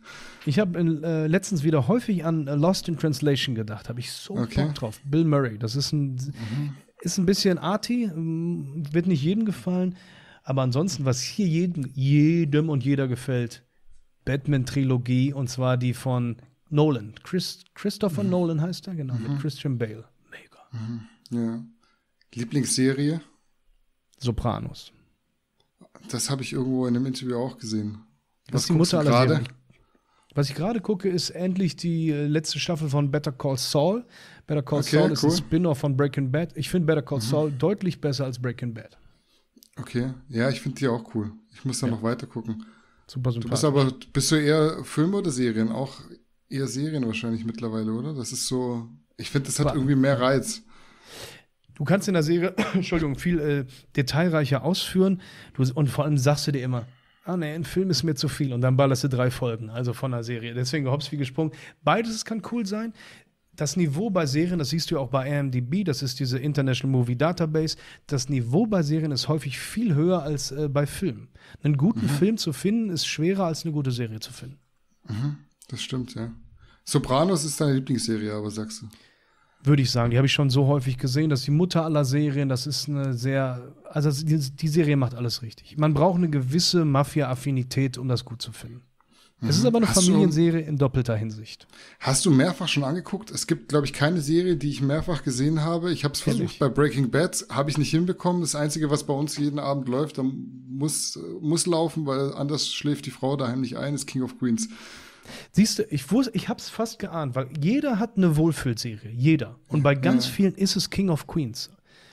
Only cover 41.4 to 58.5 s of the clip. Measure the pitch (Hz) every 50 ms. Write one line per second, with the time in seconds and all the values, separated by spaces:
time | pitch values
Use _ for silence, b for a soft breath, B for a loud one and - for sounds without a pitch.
41.4 | - _ - - - 131 123 - 131 120 117 110 113 113 123 120 - - - 120
42.4 | 113 120 110 110 B B B B B B B B B B - 131 123 127 117 120
43.4 | 117 120 120 113 151 151 135 143 135 131 131 - - - - 139 135 - 160 156
44.4 | 147 147 151 156 151 156 160 - 127 - - 147 151 180 202 202 190 170 127 123
45.4 | 127 120 107 110 110 110 110 120 139 135 - - - - - - _ _ _ _
46.4 | _ - 147 135 135 120 113 135 147 160 156 147 123 113 110 113 117 117 113 110
47.4 | 113 113 113 - 120 113 110 110 110 110 110 117 127 156 156 135 117 - 127 110
48.4 | - - 131 127 127 123 120 117 113 117 - - _ _ _ - 113 - - 143
49.4 | 139 - 139 - 147 147 - 147 131 135 143 135 131 139 139 117 123 131 139 131
50.4 | - - - - - B B B B B B B B B B B B B B B
51.4 | B B B _ _ _ - - 147 135 175 202 202 208 185 170 151 151 170 175
52.4 | 170 190 185 - 202 - - 190 170 - 180 165 160 143 135 123 - 175 175 160
53.4 | 147 151 143 143 131 127 B B B B - 143 135 127 - 147 175 180 160 156
54.4 | 147 127 139 127 123 156 190 - - - - 185 185 196 190 185 B B B B
55.4 | B B B - 131 131 127 160 147 127 - - 139 151 151 139 123 147 147 143
56.4 | - 151 139 135 123 127 127 120 117 - - _ _ _ _ _ _ - 180 180
57.4 | 160 151 156 165 156 - - 180 190 190 165 - 160 165 147 - - 135 - -
58.4 | 151 135